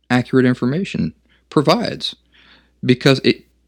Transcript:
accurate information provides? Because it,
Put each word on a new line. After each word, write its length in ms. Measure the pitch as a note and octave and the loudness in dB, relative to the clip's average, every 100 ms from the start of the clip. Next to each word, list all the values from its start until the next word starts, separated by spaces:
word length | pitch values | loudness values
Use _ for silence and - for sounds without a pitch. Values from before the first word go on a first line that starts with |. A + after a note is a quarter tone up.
| - | -2
accurate 380 | B2 - C3 B2+ | -2 0 2 2
information 640 | B2 B2 D#3+ G3+ - E2+ - _ _ - | 0 -2 -4 -4 -6 -6 -8 _ _ -4
provides? 640 | D#3 C#3 A3+ - - - - _ _ _ _ _ _ | 0 2 0 -2 -8 -10 -14 _ _ _ _ _ _
Because 360 | B2+ B2+ C#3 C3+ | -4 0 2 2
it, 240 | - - _ _ | 0 -2 _ _